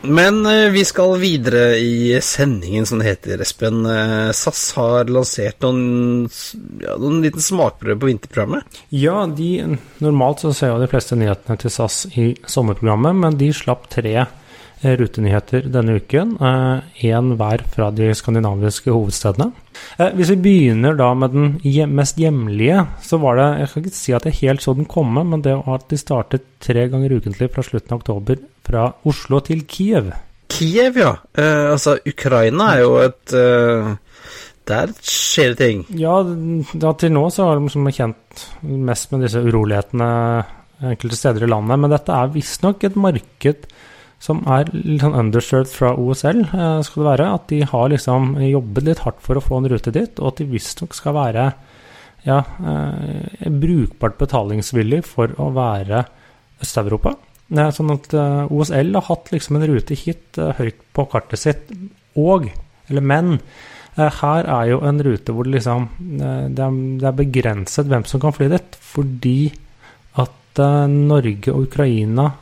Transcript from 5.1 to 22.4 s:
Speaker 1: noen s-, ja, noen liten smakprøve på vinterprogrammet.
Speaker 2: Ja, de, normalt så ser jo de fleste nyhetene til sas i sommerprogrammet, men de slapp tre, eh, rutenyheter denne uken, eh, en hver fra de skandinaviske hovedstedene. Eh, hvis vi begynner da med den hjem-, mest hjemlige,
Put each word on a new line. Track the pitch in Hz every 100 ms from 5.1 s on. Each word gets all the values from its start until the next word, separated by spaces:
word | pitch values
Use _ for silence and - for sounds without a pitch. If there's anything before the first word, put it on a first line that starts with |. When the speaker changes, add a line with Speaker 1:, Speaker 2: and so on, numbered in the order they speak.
| 127 127 - 104 -
Speaker 1:
noen | 127 127 123 120 123 120 117
s-, | - - - 50 -
ja, | 50 50
noen | 139 160
liten | 156 143
smakprøve | - 185 123 - 107 104
på | 135
vinterprogrammet. | 117 - - 107 185 - - _
Speaker 2:
Ja, | 143 147 196 185
de, | 147 170 180 160 135 - -
normalt | 151 143 127 147
så | 156 139
ser | 135
jo | 117
de | 127
fleste | 127 -
nyhetene | 120 107 98 - 113
til | 117
sas | - 113 - 190 120
i | 117 117 -
sommerprogrammet, | - 113 101 110 107 143
men | 190 165 147
de | 143
slapp | 147 - 123 -
tre, | - 113 113 127 - - - - -
eh, | 135 123
rutenyheter | 113 - 104 101 - 127 135
denne | 127 113 107
uken, | - 143 220 220
eh, | 131 131 131 131 - - 117
en | 113 127 113
hver | 107 113 -
fra | - 104
de | 107 110
skandinaviske | 107 - 113 107 98 104 - -
hovedstedene. | 117 104 - 104 98 208 - - - - -
Eh, | 180 190
hvis | 170
vi | 190 190
begynner | 190 131 113 131 156
da | 123
med | 127 131
den | 135 147 151
hjem-, | 139 139 151
mest | 139 139 -
hjemlige, | 160 143